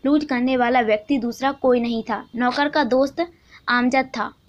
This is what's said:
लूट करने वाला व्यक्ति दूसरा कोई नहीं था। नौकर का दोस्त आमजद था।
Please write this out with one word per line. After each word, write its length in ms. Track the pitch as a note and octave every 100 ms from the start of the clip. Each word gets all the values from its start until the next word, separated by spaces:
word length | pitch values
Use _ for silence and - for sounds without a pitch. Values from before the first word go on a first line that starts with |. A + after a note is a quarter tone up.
| C4+
लूट 180 | D4+
करने 320 | D4+ B3 B3+ C4
वाला 240 | A#3+ B3+
व्यक्ति 380 | A3 G#3+ G#3+ C#4+
दूसरा 340 | A#3 - C4+
कोई 280 | C#4 C4 B3
नहीं 220 | A#3 A3+
था। 220 | A3 G#3 - A#3
नौकर 320 | B3 B3+ D4
का 160 | D4+
दोस्त 420 | B3+ B3+ C#4 - E4+ _ _ - -
आमजद 340 | B3 B3 C4
था। 320 | C4 A#3 A3 -